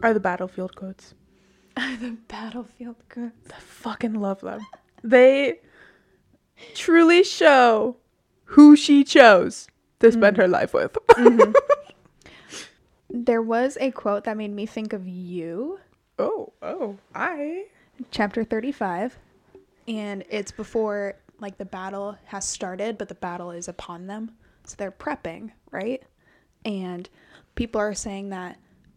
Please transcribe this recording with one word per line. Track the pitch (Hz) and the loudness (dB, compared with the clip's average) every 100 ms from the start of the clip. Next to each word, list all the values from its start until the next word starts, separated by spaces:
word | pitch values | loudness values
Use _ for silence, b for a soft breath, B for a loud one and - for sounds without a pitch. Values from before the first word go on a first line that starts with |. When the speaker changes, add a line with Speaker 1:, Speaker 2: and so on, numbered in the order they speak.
Speaker 1:
are | 226 | -2
the | 214 | 0
battlefield | 196 180 185 185 185 - | -2 -6 -8 -10 -12 -12
quotes. | 190 190 _ _ _ _ _ | -18 -18 _ _ _ _ _
Speaker 2:
<laughs> | _ _ - | _ _ -10
The | 262 240 247 226 - | -8 -8 -12 -14 -16
battlefield | 214 220 233 233 - 240 233 _ | -16 -14 -14 -16 -18 -18 -18 _
quotes. | 240 240 - - | -14 -14 -14 -20
Speaker 1:
I | - | -20
fucking | - - 233 220 233 | -20 -16 -14 -8 -6
love | 214 196 190 | -4 -6 -8
them. | - 208 214 - _ _ | -10 -14 -16 -20 _ _
They | 226 247 262 277 277 339 _ b b b b b _ _ _ _ - | 2 6 6 4 0 -6 _ b b b b b _ _ _ _ -20
truly | - - 330 330 349 | -8 2 6 6 6
show | - - 320 269 240 220 226 247 _ _ _ _ | 2 4 6 6 4 2 -2 -8 _ _ _ _
who | - - 294 294 | 2 8 10 10
she | - 285 | 6 2
chose | 277 294 233 185 - - - _ _ _ | 6 8 8 8 2 -8 -18 _ _ _
to | 226 | 4
spend | 233 202 208 | 6 4 4
Speaker 2:
Mm. | |
Speaker 1:
her | 185 | 2
life | - - | 0 -2
with. | - - - | -2 -4 2
<laughs> | - | 4
Speaker 2:
Mm-hmm. | 466 480 - 523 539 539 587 - _ _ _ - B B B B B _ _ - | 6 6 6 6 4 2 0 -6 _ _ _ -20 B B B B B _ _ -12
There | 240 240 226 | -6 -2 -2
was | 226 226 262 - | -2 -2 -4 -4
a | 262 | -8
quote | - 214 202 | -6 -6 -4
that | 226 214 | -6 -8
made | 214 | -10
me | 202 214 | -10 -10
think | 226 214 | -10 -10
of | 208 185 | -10 -12
you. | 180 175 180 165 170 285 381 _ _ _ - | -14 -12 -12 -10 -10 -10 -12 _ _ _ -8
Speaker 1:
Oh, | - 415 - _ | -8 -8 -12 _
oh, | - 359 220 196 _ | -14 -10 -12 -14 _
I. | - 269 294 294 349 427 _ _ - - | -10 -8 -8 -10 -12 -16 _ _ -20 -12
Speaker 2:
Chapter | - 208 233 | -8 -6 -6
thirty-five, | 220 220 254 - 196 175 240 - _ _ _ - _ _ - | -8 -8 -8 -8 -8 -6 -8 -12 _ _ _ -20 _ _ -14
and | 220 208 196 - | -12 -10 -12 -10
it's | 214 196 | -12 -10
before, | - 208 226 214 208 202 - _ _ | -14 -8 -6 -4 -6 -8 -12 _ _
like, | 202 190 | -16 -14
the | |
battle | 190 185 190 196 202 202 _ | -16 -14 -12 -10 -12 -14 _
has | 196 - | -12 -10
started, | - 190 185 214 214 | -10 -10 -8 -8 -8
but | 202 | -12
the | |
battle | 190 180 175 175 | -12 -12 -12 -14
is | 170 175 | -16 -16
upon | 170 - 170 185 | -16 -16 -16 -16
them. | 208 220 _ _ _ | -14 -16 _ _ _
So | - - | -20 -14
they're | 196 | -14
prepping, | - - 262 165 165 214 _ _ | -12 -10 -10 -12 -14 -18 _ _
right? | - 214 262 _ _ _ _ _ _ 214 | -12 -10 -10 _ _ _ _ _ _ -12
And | 196 185 175 185 b b b b | -10 -10 -12 -16 b b b b
people | - 233 220 | -10 -6 -4
are | 208 | -4
saying | 196 214 196 196 | -6 -10 -12 -12
that | 190 180 - _ _ _ | -14 -16 -20 _ _ _